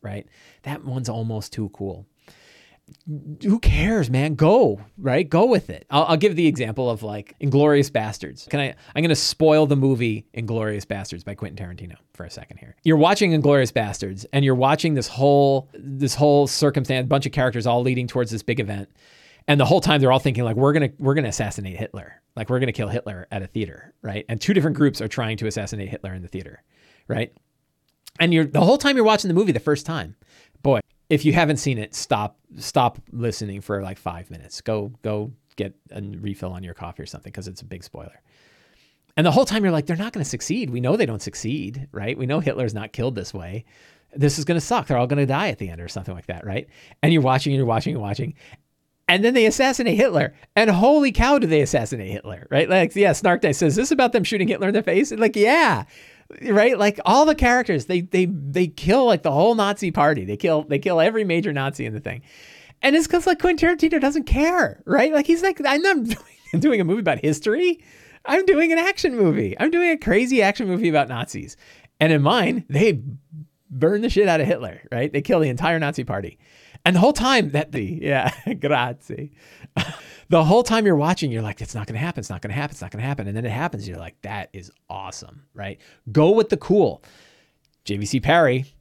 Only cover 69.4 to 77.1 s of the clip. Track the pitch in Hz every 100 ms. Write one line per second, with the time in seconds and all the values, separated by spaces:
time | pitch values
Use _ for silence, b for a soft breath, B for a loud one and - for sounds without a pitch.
69.4 | 101 - 294 339 349 320 - 202 247 262
70.4 | 196 202 214 180 214 151 - 123 - 101
71.4 | 127 - b b b _ 156 156 147 247
72.4 | 247 247 - 139 220 147 135 - _ 156
73.4 | 151 _ _ 131 156 208 233 190 202 165
74.4 | 147 165 117 87 - 120 143 143 139 180
75.4 | 156 123 160 165 147 - 120 98 98 -
76.4 | b b b b - 180 220